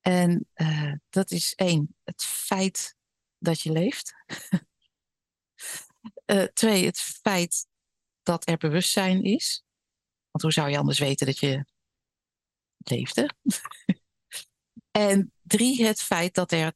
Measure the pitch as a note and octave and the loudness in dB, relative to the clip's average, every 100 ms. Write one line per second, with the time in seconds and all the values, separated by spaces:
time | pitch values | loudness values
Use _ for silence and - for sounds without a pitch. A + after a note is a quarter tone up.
0 | - F3+ F3+ F3 - - D#3 D3+ D3 D3 | 2 4 4 2 -2 -2 0 0 -2 -6
1 | _ - G3 F3 - - F#3 E3 D3 - | _ -2 -2 -2 -4 0 0 2 0 -6
2 | - - - - - G3 F#3+ - - - | -18 -10 -8 -6 -4 0 0 -2 -10 -12
3 | _ _ _ _ E3+ D#3+ - D#3+ F#3+ - | _ _ _ _ -2 -2 0 0 0 -2
4 | - - _ - - - - _ _ _ | -12 -16 _ -16 -2 -2 -2 _ _ _
5 | _ _ _ _ _ _ - - - _ | _ _ _ _ _ _ -14 -14 -16 _
6 | A3+ - - G3 F#3 - A3+ G3+ F3+ - | -20 -20 2 2 2 2 2 4 2 -2
7 | - - - F#3+ F3 - - _ _ _ | -8 -4 0 0 0 -4 -8 _ _ _
8 | _ _ - E3+ - E3 D#3 D#3+ F#3 - | _ _ -2 -2 0 -2 0 0 0 0
9 | F#3+ F#3 F#3+ A#3 - - _ _ _ _ | 2 0 0 -2 -2 -6 _ _ _ _
10 | _ _ _ - D#3 D#3 D3 C#3+ C#3+ C#3+ | _ _ _ -2 0 0 0 0 0 0
11 | C#3+ C#3 C3+ C3+ C#3+ C3+ C#3+ _ _ _ | 0 0 -2 0 0 -2 -6 _ _ _
12 | _ _ _ _ _ _ _ _ - A#2+ | _ _ _ _ _ _ _ _ -6 -4
13 | B2 - D4 - D4 - - - - F#3 | -2 -2 -2 -2 -4 -4 -6 -18 -4 -4
14 | _ _ _ - - _ _ - _ - | _ _ _ -16 -16 _ _ -20 _ 0
15 | G#3 G3 F#3+ _ - G#3 A#3+ C4 A3+ G#3+ | 4 2 2 _ 0 2 2 4 2 2
16 | - F3+ F3 - F3+ E3 D#3+ | -2 0 0 0 0 0 0